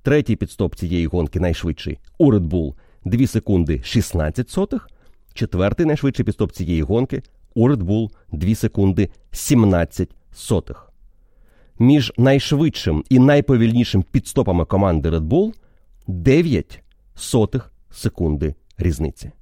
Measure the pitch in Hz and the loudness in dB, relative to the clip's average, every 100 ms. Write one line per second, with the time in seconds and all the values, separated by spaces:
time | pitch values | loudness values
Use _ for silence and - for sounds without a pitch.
0 | - 101 - 107 85 - 90 - 87 87 | 2 0 0 -4 -4 -4 -6 -4 -4 -2
1 | 80 87 78 - 87 82 85 78 - 69 | -2 -2 -2 -2 -2 -2 -4 -6 -10 -12
2 | - - 147 107 80 87 76 - _ _ | -16 2 4 4 0 -4 -4 -10 _ _
3 | 92 117 131 113 - 95 80 73 - 120 | -4 0 0 0 0 0 0 -2 -2 -2
4 | - 87 76 98 127 - 202 247 - - | -2 -2 -4 -4 -6 -4 -4 -6 -10 -20
5 | _ _ _ - - 87 98 104 160 151 | _ _ _ -8 -4 0 0 0 0 0
6 | 135 - 92 - 104 - 85 82 76 110 | -2 -2 -4 -2 -4 -4 -4 -2 0 -2
7 | 131 135 - _ _ - 120 139 90 107 | -2 -8 -12 _ _ 0 2 2 0 -2
8 | 110 - - 76 87 110 110 - 98 95 | -4 -10 -14 -4 -2 0 -2 2 0 2
9 | 95 - _ - - 131 107 90 82 - | -2 -6 _ -12 0 4 4 2 0 -6
10 | 90 - _ - - 92 - - - _ | -8 -10 _ -18 -4 -4 -4 -18 -20 _
11 | - _ _ _ _ _ _ - 120 156 | -20 _ _ _ _ _ _ 2 4 4
12 | 113 - 131 135 - 143 160 - - 76 | 2 2 2 2 0 0 0 -2 -2 -4
13 | - 127 131 143 - 123 113 120 120 98 | 2 4 6 4 4 2 2 2 0 0
14 | - - - - 107 87 80 98 98 80 | 0 -4 -2 -2 0 0 0 0 2 0
15 | 80 80 78 143 214 - _ _ _ _ | 0 -2 0 0 0 -6 _ _ _ _
16 | - 90 82 147 170 101 - - _ _ | -10 -2 2 2 2 -2 -4 -18 _ _
17 | _ - - 123 104 127 - _ _ - | _ -18 -2 0 0 -4 -10 _ _ -8
18 | - - 85 73 78 73 _ - 90 78 | -8 -4 -4 -2 -4 -8 _ -4 -4 -2
19 | 78 - 71 _ | -6 -8 -18 _